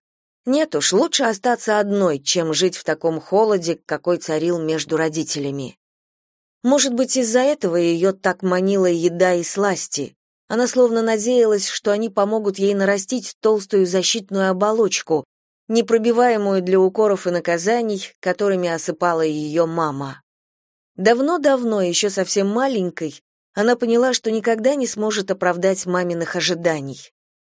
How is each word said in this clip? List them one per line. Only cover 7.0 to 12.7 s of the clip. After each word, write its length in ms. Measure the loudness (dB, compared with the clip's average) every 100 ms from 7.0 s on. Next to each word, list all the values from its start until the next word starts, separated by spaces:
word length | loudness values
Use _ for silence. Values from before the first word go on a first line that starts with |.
| 0 0
из-за 240 | 2 2
этого 360 | 2 0 0 0
её 360 | 2 2 0
так 300 | 0 -2 -2
манила 440 | -2 0 0 2 2
еда 480 | 2 0 2 2
и 80 | 2
сласти. 720 | -2 -2 -2 -2 -6 -8 -10 -12 _ _ -6
Она 180 | -2 0
словно 360 | 4 2 2
надеялась, 680 | 0 0 2 4 4 2 -2
что 240 | -4 -2
они 160 | 0 0
помогут 500 | 0 0 0 -2 0
ей 160 | 0